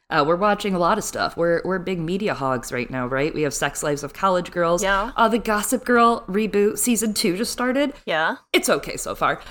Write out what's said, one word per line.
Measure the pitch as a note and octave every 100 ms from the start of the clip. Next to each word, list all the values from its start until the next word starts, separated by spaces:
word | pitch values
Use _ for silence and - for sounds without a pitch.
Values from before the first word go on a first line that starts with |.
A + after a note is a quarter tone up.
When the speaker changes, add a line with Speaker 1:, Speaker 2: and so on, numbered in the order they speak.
| -
Speaker 1:
uh, | D#3 D3
we're | F3
watching | G#3 G3+ G#3
a | F#3
lot | E3+ G#3+
of |
stuff. | - A2 - -
We're, | E3+ E3+
we're | F3 F#3
big | F3+ F#3
media | D#3+ G3 G#3
hogs | C3 C3+ B2+ -
right | B2 A#2+
now, | C3 B2
right? | C3+ D3+
We | -
have | D3
Sex | - D3 -
Lives | D#3 C#3+
of | D3
College | - F#3+ F3+ F3
Girls. | F3 E3+ F3
Speaker 2:
Yeah. | F#3+ G3 A3+ -
Speaker 1:
Uh, | A3+
the | A3+
Gossip | A3 G#3 G#3 B3+ -
Girl | A#3+ A#3 A#3 -
reboot | F#3+ A3 G3+ G3+ -
season | B3 A#3 A3
two | G3+ G#3 F3+
just | A#3
started. | - B3 C4 C#4+ - -
Speaker 2:
Yeah. | D#3+ E3 C4+ _
Speaker 1:
It's | - -
okay | D3+ - -
so | -
far, | - C#3+ D3+ -